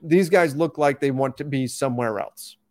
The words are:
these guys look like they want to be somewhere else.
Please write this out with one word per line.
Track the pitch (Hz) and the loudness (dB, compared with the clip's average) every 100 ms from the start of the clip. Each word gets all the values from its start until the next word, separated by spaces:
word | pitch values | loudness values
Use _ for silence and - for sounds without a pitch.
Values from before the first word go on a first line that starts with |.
these | 160 175 170 | 2 2 4
guys | 185 165 | 4 2
look | 139 165 - | 0 -2 2
like | 143 135 | 0 2
they | 139 | -2
want | 131 135 - | 0 -2 -4
to | |
be | 147 135 127 | -6 -4 -4
somewhere | - 135 120 117 104 | -2 -2 0 -2 -4
else. | - - - - _ | -8 -12 -20 -20 _